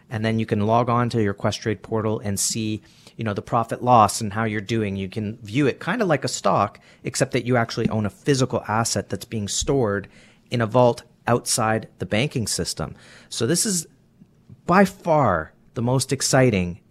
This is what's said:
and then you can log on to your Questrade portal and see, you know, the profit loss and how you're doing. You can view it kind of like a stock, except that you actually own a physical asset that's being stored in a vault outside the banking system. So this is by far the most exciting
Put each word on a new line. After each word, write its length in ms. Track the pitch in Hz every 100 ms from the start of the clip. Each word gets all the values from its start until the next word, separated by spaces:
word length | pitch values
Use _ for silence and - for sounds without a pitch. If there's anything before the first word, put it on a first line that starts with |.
| -
and 160 | 113 110
then 140 | 113
you 80 | 110
can 180 | 107 104
log 240 | 117 120
on 220 | 120 120
to 100 | 117
your 140 | 101 98
Questrade 480 | 110 101 113 104
portal 380 | - 113 107 107
and 180 | 104 98
see, 420 | - 120 110 107 - - - -
you 80 |
know, 120 | 113 101
the 80 |
profit 400 | - 120 113 -
loss 360 | 120 123 104 -
and 140 | 110
how 120 | 101 113
you're 160 | 107
doing. 340 | 101 117 104 98
You 140 | 95
can 280 | 101 104 113
view 240 | 104 113 143
it 120 | -
kind 220 | - 233
of 60 | 202
like 180 | 147 131
a 20 |
stock, 520 | - 196 165 104 - - -
except 300 | - - 131
that 120 | 127 117
you 100 | 123
actually 340 | 117 - 107
own 180 | 110 104
a 20 |
physical 540 | - - 135 127 117 -
asset 420 | 107 117 107 -
that's 160 | 95 -
being 220 | 113 101
stored 600 | - - 139 113 101 95 - - _ -
in 100 | 123
a 60 | 113
vault 380 | 123 123 117 - _ -
outside 600 | 120 - - 110 110 - -
the 80 | 90
banking 400 | 104 143 135 101
system. 480 | - 82 - 73 - - - -
So 160 | - 117
this 180 | 175
is 220 | 226 180 - _ _ _ - _ - - -
by 200 | 180 190
far 680 | - - 151 123 85 78 _ _ -
the 80 |
most 280 | 120 131 -
exciting 680 | 135 - 139 131 101 90 85 -